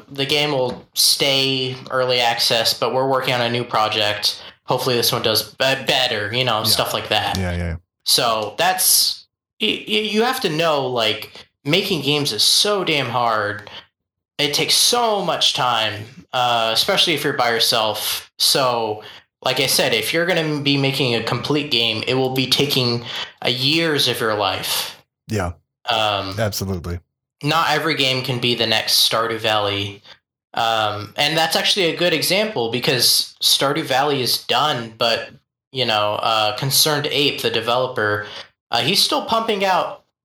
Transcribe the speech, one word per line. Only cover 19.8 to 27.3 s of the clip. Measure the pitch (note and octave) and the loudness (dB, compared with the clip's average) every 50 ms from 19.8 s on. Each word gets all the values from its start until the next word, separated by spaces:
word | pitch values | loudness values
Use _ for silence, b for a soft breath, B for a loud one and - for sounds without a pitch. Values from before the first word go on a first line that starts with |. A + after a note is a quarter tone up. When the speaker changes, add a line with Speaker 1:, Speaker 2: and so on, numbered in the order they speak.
| E3 C3 | 2 2
Speaker 1:
if | A#2+ A2 G#2+ - - | 2 0 0 0 0
you're | E3 E3+ | 0 0
gonna | F3 F3+ E3 D#3+ D#3 D3+ C#3+ | 2 0 0 0 0 -2 0
be | C#3 C#3+ C#3 C#3 | 0 2 2 2
making | C#3 C3+ C3+ C#3 C#3+ B2 A#2 | 2 0 0 0 0 0 0
a | A2+ | 0
complete | A2 - B2+ A#2+ - - D3 D3+ C#3 D3 | 0 -2 -4 -4 -2 -2 -2 -2 -2 -2
game, | - A#2 A#2 A2+ A2 G#2+ G#2+ | -2 0 0 0 -2 -2 -2
it | - B2+ | -2 0
will | C3 C3 B2+ B2+ | 0 0 0 0
be | C3+ C3 B2+ | -2 0 0
taking, | - - C#3 C#3+ - C3+ B2 A#2+ A#2 A#2 A#2 B B B B B B B - | 0 0 0 0 0 0 0 0 -2 -4 -6 B B B B B B B -4
uh, | B2 | -4
years | B2 B2+ C3 C#3+ D#3 E3 E3 D#3+ D3 C#3 - B2 | -2 0 0 0 2 2 0 0 0 0 0 0
of | A#2 - | 0 -2
your | B2 A2 G#2+ | -2 -2 0
life. | G#2 G2+ F#2+ F#2+ F#2+ - - - - - - - - _ _ _ _ _ - | 0 0 -2 -2 -4 -4 -4 -4 -4 -6 -8 -10 -16 _ _ _ _ _ -6
Speaker 2:
Yeah. | A2 F#2+ F2+ F2 - - _ _ _ _ _ - | -4 -2 -2 -4 -6 -10 _ _ _ _ _ -2
Speaker 1:
Um, | A#2 A2 G#2+ G#2+ G#2 G2 G2 F#2+ F#2+ | 0 0 0 0 0 -2 -4 -6 -4
Speaker 2:
Absolutely. | G#2+ A2+ G#2 G2 - G2+ F#2+ F#2+ F2 D2 F2 F2 F2 - _ _ _ _ _ | -4 -4 -2 -2 -4 -4 -4 -4 -6 -6 -8 -8 -8 -10 _ _ _ _ _